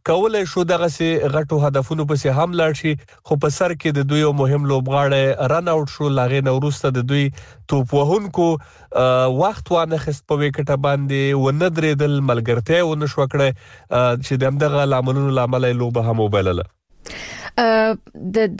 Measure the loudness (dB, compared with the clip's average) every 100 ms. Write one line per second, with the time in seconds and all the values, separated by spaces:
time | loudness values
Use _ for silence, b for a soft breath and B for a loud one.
0 | -2 2 2 0 -2 -2 0 2 0 0
1 | -2 0 0 -2 0 0 2 0 -2 -4
2 | -2 0 0 0 0 0 0 0 -4 -4
3 | B B -4 0 0 0 -2 0 -2 0
4 | 0 2 2 2 2 2 2 0 0 0
5 | 2 2 2 0 0 0 2 0 -2 -4
6 | -2 0 0 0 0 0 -2 -2 -2 -2
7 | 0 0 0 B B B -2 -2 0 0
8 | 2 0 -2 0 0 0 B B B 0
9 | 2 4 2 2 0 -2 -2 0 0 -2
10 | -4 -8 -4 -2 0 -2 -2 0 0 0
11 | -2 -2 0 2 0 2 0 0 0 0
12 | 0 0 0 0 0 -2 2 0 2 -2
13 | -4 -2 -2 2 0 -2 B B B 0
14 | 2 0 -2 -2 0 0 0 2 2 0
15 | 0 0 0 0 0 0 0 0 -2 0
16 | 0 0 2 2 0 -2 -4 _ _ _
17 | B B B B B 0 2 4 2 -2
18 | -8 -12 -4 0 0 0